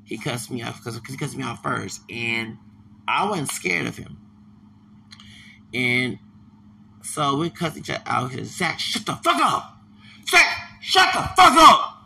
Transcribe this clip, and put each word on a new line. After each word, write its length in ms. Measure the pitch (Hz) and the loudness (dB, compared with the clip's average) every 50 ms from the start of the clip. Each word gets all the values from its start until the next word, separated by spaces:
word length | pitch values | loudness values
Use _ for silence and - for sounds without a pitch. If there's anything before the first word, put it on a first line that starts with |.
| 107 | -12
He 140 | - 110 | -12 -12
cussed 340 | 110 - 151 117 123 - - | -10 -8 -8 -6 -8 -8 -8
me 100 | 131 123 | -10 -8
out 120 | 117 120 120 - - | -8 -10 -12 -12 -12
cause, 160 | 120 117 120 | -12 -12 -12
cause 120 | 120 - | -12 -14
he 60 | 135 | -10
cussed 200 | 131 151 139 113 | -8 -8 -8 -8
me 60 | 127 131 | -8 -8
out 200 | 123 117 - - | -8 -10 -8 -6
first, 380 | 143 131 117 107 98 - - - - | -6 -6 -6 -6 -8 -12 -14 -16 -14
and 480 | 90 117 117 117 113 113 113 110 110 - - - - - - - - - - | -10 -8 -4 -4 -2 -4 -4 -6 -10 -16 -20 -20 -20 -20 -20 -20 -20 -12 -6
I 200 | - 113 - 175 | -2 0 0 0
wasn't 220 | 202 214 180 143 - | 0 -2 -4 -4 -6
scared 380 | - - - 90 90 85 143 | -8 -6 -4 -4 -4 -2 -4
of 100 | 120 - | -6 -8
him. 200 | - - - 71 - - - - - - - - - - - - - - - - - - - - - - - - - - - - - - - - | -10 -16 -16 -18 -20 -20 -20 -20 -20 -20 -20 -20 -20 -20 -20 -20 -20 -20 -20 -20 -20 -20 -20 -20 -20 -20 -20 -20 -20 -20 -20 -20 -20 -20 -12 -6
And 460 | 120 127 123 123 123 127 123 101 - - - - - - - - - - - - - - - - - | -4 -2 0 0 0 0 -2 -4 -8 -14 -20 -20 -20 -20 -20 -20 -20 -20 -20 -20 -20 -20 -20 -20 -20
so 360 | - - - - 151 139 139 | -16 -12 -6 -2 -2 0 0
we 120 | 139 160 170 | 0 -2 -4
cussed 280 | - - 175 160 151 | -4 -4 -6 -6 -6
each 120 | - - - | -8 -10 -8
other 140 | - - - | -8 -8 -6
out. 260 | - 123 117 123 131 | -2 -2 -2 -2 -4
He 60 | 127 | -8
said, 100 | 123 113 | -10 -12
Zach, 320 | 110 - - 185 165 - - | -12 -8 -6 -4 -4 -4 -6
shut 260 | - - - - - | -6 -6 -6 -6 -6
the 100 | - - | -6 -8
fuck 260 | - - 320 339 262 | -4 0 0 2 2
up! 400 | 311 226 139 - - - - - - - - - - - - - - - | 2 0 0 -2 -6 -8 -20 -20 -20 -20 -20 -20 -20 -20 -20 -16 -8 2
Zach, 500 | - 349 330 - - - - - - - | 4 4 4 4 0 -6 -10 -16 -20 -18
shut 320 | - - - 381 381 359 - | -10 0 4 4 4 4 2
the 80 | - | -2
fuck 320 | - - - - 370 349 254 | -4 -2 6 8 8 8 10
up! 380 | 339 330 269 220 - - - - - - | 10 10 10 10 8 4 -4 -10 -16 -20